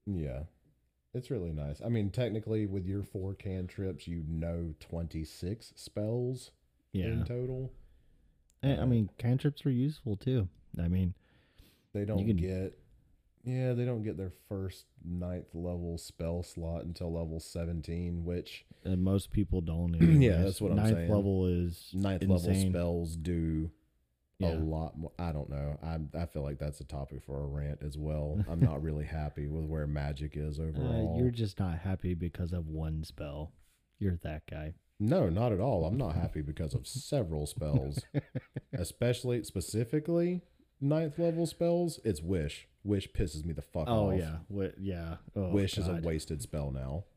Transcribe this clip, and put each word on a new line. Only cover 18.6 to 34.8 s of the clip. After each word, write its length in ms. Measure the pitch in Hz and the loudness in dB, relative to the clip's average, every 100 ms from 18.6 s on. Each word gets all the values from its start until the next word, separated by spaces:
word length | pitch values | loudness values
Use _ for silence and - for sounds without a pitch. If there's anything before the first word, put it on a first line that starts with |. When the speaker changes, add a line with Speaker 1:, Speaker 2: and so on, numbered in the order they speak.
| _ - | _ -8
Speaker 2:
And 200 | 92 92 | 0 4
most 280 | 95 98 - | 6 4 4
people 300 | - 98 92 | 0 2 2
don't 320 | 82 82 87 | 2 0 2
Speaker 1:
<clears throat> 60 | 85 | 8
Yeah, 80 | 82 | 10
Speaker 2:
anyways. 360 | 151 123 87 95 | 12 10 8 4
Speaker 1:
that's 160 | 92 | 2
what 100 | 101 | 2
I'm 60 | 101 | 4
Speaker 2:
Ninth 180 | 110 104 | 4 4
Speaker 1:
saying. 140 | 85 | 4
Speaker 2:
level 360 | 104 98 95 92 | 4 4 4 4
is 440 | 87 87 82 - - | 4 2 -2 -6 0
Speaker 1:
Ninth 260 | 98 92 | 0 2
level 140 | 95 90 | 6 6
Speaker 2:
insane. 340 | 87 95 95 | 6 4 4
Speaker 1:
spells 440 | 90 87 85 85 82 | 2 2 0 -2 -4
do 560 | 82 85 82 78 82 - _ _ _ _ _ _ | 0 0 2 0 -2 -6 _ _ _ _ _ _
Speaker 2:
Yeah. 140 | 90 | 0
Speaker 1:
a 60 | 80 | 2
lot 380 | 78 78 80 78 | 0 -2 -4 -6
more. 140 | 80 - | -10 -4
I 140 | 87 | -4
don't 180 | 76 - | -4 -4
know. 300 | 69 73 73 | -4 -4 -4
I, 180 | 80 80 73 80 | -4 -4 -4 -4
I 100 | 85 | -4
feel 160 | 78 | -4
like 160 | 71 71 | -4 -4
that's 200 | 73 73 | -6 -6
a 40 | 69 | -8
topic 380 | 71 71 69 | -8 -8 -10
for 180 | - 69 | -8 -6
a 60 | 71 | -4
rant 340 | 73 73 71 | -2 -4 -4
as 160 | 73 73 | -6 -4
well. 460 | 76 76 73 76 | -2 0 0 0
Speaker 2:
<laughs> 40 | 95 | 0
Speaker 1:
I'm 120 | 85 | 4
not 240 | 98 73 | 4 4
really 220 | 78 76 73 | -2 -2 -2
happy 420 | 80 76 - 73 | -4 -4 -4 -4
with 180 | 80 78 | -2 -2
where 220 | 78 73 | -2 -2
magic 480 | 73 71 69 73 73 | -2 -2 -4 -4 -4
is 220 | 76 73 | -4 -2
Speaker 2:
Uh, 40 | |
Speaker 1:
overall. 540 | 80 78 127 117 107 117 | -2 -2 0 0 0 2
Speaker 2:
you're 140 | 127 | 2
just 260 | 117 110 - | 2 -4 -2
not 200 | 95 80 | -2 -2
happy 340 | 95 95 92 | -2 -2 -2
because 400 | 87 85 - 87 | -2 -4 -4 -4
of 140 | 90 78 | -2 -4
one 360 | 78 80 80 | -4 -2 -4
spell. 500 | 76 - 76 71 78 - _ _ _ _ | -6 -8 -8 -8 -10 -12 _ _ _ _
You're 180 | 101 85 | 0 0
that 280 | - 78 - | -4 -8 -10
guy. 300 | 78 78 - | -8 -8 -10